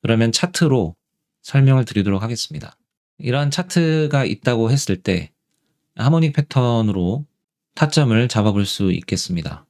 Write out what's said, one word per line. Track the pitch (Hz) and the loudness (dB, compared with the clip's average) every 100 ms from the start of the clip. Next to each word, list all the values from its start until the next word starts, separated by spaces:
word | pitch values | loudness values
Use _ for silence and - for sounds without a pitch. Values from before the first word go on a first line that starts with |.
그러면 | - 113 117 | 0 2 2
차트로 | 113 180 - 160 131 85 - _ _ _ _ | 0 -4 0 2 2 -2 -6 _ _ _ _
설명을 | - 139 135 131 | -2 2 4 4
드리도록 | 117 107 98 98 | 2 0 0 0
하겠습니다. | 110 120 - 156 76 _ _ _ _ _ | -4 -6 -8 -10 -14 _ _ _ _ _
이러한 | 131 131 143 | -4 0 0
차트가 | 143 180 - 165 160 151 143 | -2 -2 0 2 0 0 0
있다고 | 127 - - 120 113 | 0 -2 -2 0 2
했을 | 139 - 92 | 0 0 -4
때 | - 90 73 _ _ _ _ _ _ - | 0 -2 -4 _ _ _ _ _ _ -2
하모닉 | 127 165 160 | 0 2 2
패턴으로 | 147 147 135 123 117 107 92 90 123 147 _ _ _ _ | 0 -2 0 0 2 0 0 -2 -2 -8 _ _ _ _
타점을 | - 151 160 135 110 120 | -2 0 2 2 2 2
잡아볼 | 113 104 101 | 0 2 2
수 | 98 - 98 | -2 -2 -2
있겠습니다. | 87 - 92 - 87 78 80 _ | -2 -4 -6 -4 -6 -6 -12 _